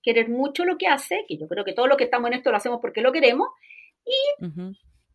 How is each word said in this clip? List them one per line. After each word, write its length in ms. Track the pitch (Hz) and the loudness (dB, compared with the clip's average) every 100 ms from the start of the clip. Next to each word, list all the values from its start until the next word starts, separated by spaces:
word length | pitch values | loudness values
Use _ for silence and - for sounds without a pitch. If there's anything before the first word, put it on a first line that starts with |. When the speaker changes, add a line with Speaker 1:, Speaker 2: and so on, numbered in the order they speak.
Speaker 1:
querer 240 | 240 226 226 | 2 2 2
mucho 360 | 240 277 277 | 0 -2 0
lo 140 | 349 349 | -2 0
que 80 | 370 | 0
hace, 380 | 277 - 381 403 | 0 0 -6 -6
que 100 | 151 | -10
yo 120 | 156 | -6
creo 160 | 180 | -6
que 80 | 196 | -4
todos 160 | 190 262 | 0 4
los 100 | 285 | 4
que 60 | |
estamos 240 | 240 247 240 | 2 0 0
en 40 | |
esto 180 | 254 254 | -2 0
lo 40 | 240 | 0
hacemos 200 | 240 240 | -2 -4
porque 200 | 240 220 | -4 0
lo 100 | 247 | 0
queremos, 380 | 320 262 254 - - - - - _ | 4 4 4 -2 -4 -20 -20 -20 _
y, 400 | - 523 571 571 | -4 0 0 -2
Speaker 2:
Ujú. 280 | 180 156 185 196 _ _ _ | -8 -8 -12 -12 _ _ _